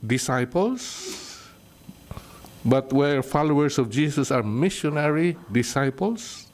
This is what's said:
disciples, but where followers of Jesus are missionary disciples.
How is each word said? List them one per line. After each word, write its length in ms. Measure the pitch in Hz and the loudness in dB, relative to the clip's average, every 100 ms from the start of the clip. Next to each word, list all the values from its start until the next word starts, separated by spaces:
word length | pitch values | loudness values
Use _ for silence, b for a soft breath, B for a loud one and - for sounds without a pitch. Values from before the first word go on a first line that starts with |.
disciples, 1400 | 110 127 - 127 123 170 208 254 - - 370 - - - - - - - - - - B B B B - | -2 -2 0 0 0 0 0 -2 -8 -12 -12 -12 -14 -18 -20 -20 -20 -20 -20 -20 -18 B B B B -4
but 280 | - 131 131 | 2 2 4
where 300 | 135 143 143 | 2 4 2
followers 560 | 131 147 151 147 147 143 | 0 0 2 4 2 2
of 120 | 120 | 0
Jesus 400 | 113 151 139 135 | 2 0 0 0
are 120 | 131 | 0
missionary 920 | 107 110 175 190 156 147 147 151 175 170 - | 0 0 0 0 -2 0 0 2 0 -2 -2
disciples. 960 | 104 120 - 139 135 196 226 - - - | 0 0 0 0 0 -2 -2 -8 -16 -20